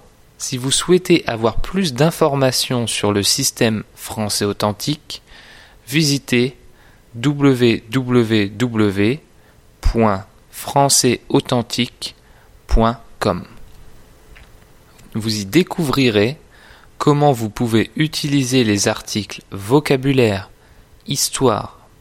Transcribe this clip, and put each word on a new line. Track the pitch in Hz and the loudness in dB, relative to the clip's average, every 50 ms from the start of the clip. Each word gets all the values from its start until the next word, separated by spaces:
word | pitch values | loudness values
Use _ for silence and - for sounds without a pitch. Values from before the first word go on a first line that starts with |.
| - _ _ _ _ _ _ - | -20 _ _ _ _ _ _ -12
si | - - 131 | -10 -8 -8
vous | 123 127 135 | -6 -4 -2
souhaitez | 127 - - - 180 180 180 - 175 - - - | -2 -2 2 2 2 2 4 2 2 2 2 -2
avoir | 117 110 113 113 110 - | -4 -2 -2 0 0 0
plus | - - - 190 196 160 123 | -2 0 -2 -2 -2 -2 0
d'informations | 117 147 170 160 - 160 151 139 139 135 131 123 - - - 131 120 117 107 | 0 0 0 2 0 0 0 2 2 0 0 0 -2 -2 -2 -2 -2 -2 -4
sur | - - - 104 | -4 -2 -2 0
le | 101 101 | 0 0
système | 98 - - - 135 - - - 123 117 110 104 - - - | 0 0 0 0 -2 -4 0 0 0 0 0 -2 -6 -10 -16
français | - - - - 113 107 101 - - 104 | -16 -14 -10 -6 -6 -4 -4 -2 -2 -2
authentique, | 101 101 - 107 104 101 - - - 147 - _ - - - - _ - - - - - - - - - - _ | -2 -2 -2 -2 -2 -2 -4 -4 -6 -6 -6 _ -14 -18 -18 -18 _ -20 -20 -20 -20 -20 -20 -20 -20 -20 -20 _
visitez | - 127 160 160 143 143 139 - - 127 120 123 131 - - - - - - - - - _ _ _ - | -4 0 0 2 2 0 -2 -2 0 0 0 0 0 -4 -10 -20 -20 -20 -20 -20 -20 -20 _ _ _ -12
w | 117 120 143 147 143 143 139 131 120 123 117 113 - - 107 | -4 -4 -4 0 2 2 2 4 4 4 4 4 2 -2 -4
w | 110 131 127 123 123 123 117 107 113 110 101 98 | -4 -4 -2 2 2 2 2 2 2 2 0 0
w | 107 104 123 123 113 110 107 104 92 98 101 110 131 156 - _ _ - _ _ _ _ _ _ _ _ | -2 -4 -4 -2 0 0 0 2 2 2 0 0 0 -2 -8 _ _ -20 _ _ _ _ _ _ _ _
point | - - - 113 113 107 98 95 98 - _ _ _ _ | -2 0 2 4 2 2 2 -2 -6 -12 _ _ _ _
français | - - - - - 143 143 135 - - - 127 120 - - - | -18 -14 -14 -2 0 2 2 2 2 2 2 2 0 0 -2 -2
authentique | - 139 - - 131 123 113 - - - 120 - - _ - - - _ _ - - - - _ - - _ | 0 0 0 0 -2 -2 -2 -4 -4 -4 -4 -4 -6 _ -16 -16 -16 _ _ -20 -20 -20 -20 _ -20 -20 _
point | - - 113 113 113 120 120 - - - - | 2 2 4 4 2 2 -2 -8 -20 -12 -4
com. | - 110 90 87 - - - - - - - - - - - - - - - - - - - - - - - - - _ - - _ - _ - - - - | -2 -2 -2 -2 -6 -12 -18 -20 -20 -20 -20 -20 -20 -20 -20 -20 -20 -20 -20 -20 -20 -20 -20 -20 -20 -20 -20 -20 -20 _ -20 -20 _ -20 _ -20 -20 -12 -10
Vous | 113 104 110 107 107 | -6 -6 -4 -4 -4
y | 101 | -6
découvrirez | 98 101 156 180 - - - 170 135 123 135 131 123 104 104 101 120 147 - - - - - - - - - - - - - | 0 0 0 0 0 -2 -4 -2 -2 0 2 0 2 2 2 2 2 -2 -6 -14 -20 -20 -20 -20 -20 -20 -20 -20 -20 -12 -2
comment | - 147 143 147 147 147 | 0 2 2 4 4 2
vous | 135 117 113 107 | 2 2 -2 -6
pouvez | 104 - 127 113 113 110 98 - - | -4 -4 -2 0 2 2 0 0 -2
utiliser | - 156 156 - - - 147 139 143 131 120 127 131 120 | -2 -2 -2 -2 -6 -4 -2 0 0 0 2 2 2 2
les | 107 104 101 - 110 | 2 2 2 0 0
articles | 107 - - - - 110 101 - - - - - | -2 -2 -6 -6 -6 -6 -6 -6 -12 -16 -16 -16
vocabulaire, | - 98 98 101 127 151 147 - 147 131 131 143 135 131 120 110 98 98 101 - - - _ _ - - - _ - - _ | -16 -12 -2 2 2 2 4 2 0 0 2 2 2 4 4 2 2 -2 -6 -12 -20 -20 _ _ -20 -20 -20 _ -20 -18 _
histoire, | - 143 - - - - - 135 123 107 98 - - - - - _ _ _ | -8 -4 -4 -4 -4 -2 0 0 2 2 0 -4 -8 -14 -20 -20 _ _ _